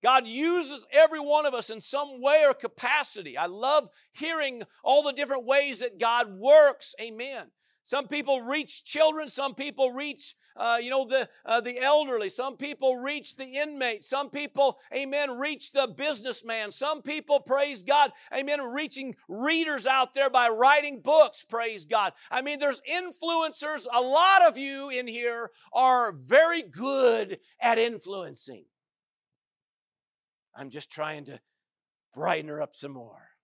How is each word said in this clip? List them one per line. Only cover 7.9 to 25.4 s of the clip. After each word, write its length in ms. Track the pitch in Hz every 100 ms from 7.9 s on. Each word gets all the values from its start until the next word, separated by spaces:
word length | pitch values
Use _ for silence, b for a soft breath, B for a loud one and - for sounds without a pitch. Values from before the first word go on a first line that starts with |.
| 262 254
people 340 | 294 277 269
reach 420 | 233 294 294 - -
children. 420 | 294 311 311 302
Some 280 | - 269 208
people 360 | 285 277 262
reach, 440 | 247 294 277 - - _ -
uh, 220 | 226 233
you 120 | 240
know, 140 | 269 247
the, 220 | 262 226 b
uh, 160 | - 226
the 200 | 233 247
elderly. 480 | 262 302 294 247 202
Some 260 | - 262 240
people 420 | 285 285 269 254
reach 380 | 254 294 - -
the 100 | 262
inmate. 580 | 262 302 285 254 214
Some 260 | - 262 277
people, 480 | 285 294 - 277 - b
amen, 460 | 247 269 285 285 247
reach 320 | 285 294 -
the 160 | 277 262
businessman. 840 | 170 294 262 240 233 226 226 208
Some 320 | - 277 302
people, 380 | 240 302 - 285
praise 420 | - 269 285 262
God, 300 | 180 285 277 B B
amen, 300 | 254 277 294
reaching 540 | 262 254 311 - 226 170 b
readers 600 | 190 269 330 320 285 220
out 260 | 262 254
there 160 | 269 277
by 200 | 254 240
writing 520 | 220 254 294 294 269
books, 420 | 170 311 277 -
praise 420 | - 226 233 214 151
God. 280 | 220 196 - B
I 140 | 247
mean, 160 | 269 294
there's 220 | 285 262
influencers. 1080 | - 330 359 - 330 330 320 - 294 302 -
A 100 | 240
lot 420 | 254 285 359 392
of 120 | 349 247
you 340 | 277 277 277
in 160 | 254 247
here 420 | 233 240 233